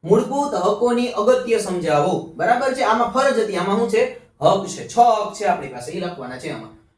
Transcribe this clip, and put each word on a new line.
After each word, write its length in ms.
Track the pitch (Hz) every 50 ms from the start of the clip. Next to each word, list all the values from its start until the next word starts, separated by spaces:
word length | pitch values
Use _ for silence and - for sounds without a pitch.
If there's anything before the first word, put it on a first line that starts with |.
| -
મૂળભૂત 500 | 165 202 233 247 220 262 277 285 285 -
હકોની 540 | - - - 202 - 240 240 240 240 240
અગત્ય 520 | 240 - 208 208 240 254 254 - 233 226 208
સમજાવો. 720 | 190 190 180 175 165 160 151 147 - 185 170 165 - - -
બરાબર 380 | - 233 226 240 247 277 262 254
છે? 80 | 269
આમાં 320 | 226 214 220 240 240 - -
ફરજ 260 | 262 277 277 233 226
હતી, 160 | 208 - 185
આમાં 220 | 180 185 196 202
શું 120 | 226 233 -
છે? 260 | 214 226 254 - - - - _ _ _
હક 260 | 143 160 196 196 -
છે. 200 | - - 160 -
છ 100 | - -
હક 360 | 226 240 240 220 208 202 - -
છે 120 | - 208
આપણી 220 | 190 170 - 143
પાસે, 240 | 135 127 - - -
ઈ 80 | 165 180
લખવાના 380 | 180 170 - - 127 123 127
છે 120 | 127 - 151
આમાં. 300 | - 113 110 - - - _ _ _